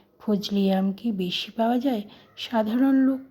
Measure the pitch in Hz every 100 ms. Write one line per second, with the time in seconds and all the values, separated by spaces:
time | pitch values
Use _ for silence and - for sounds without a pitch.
0 | _ _ - 202 208 202 196 190 196 190
1 | 233 196 180 - - - 226 247 269 226
2 | 202 - - - - 226 214 247 269 269
3 | 262 262 -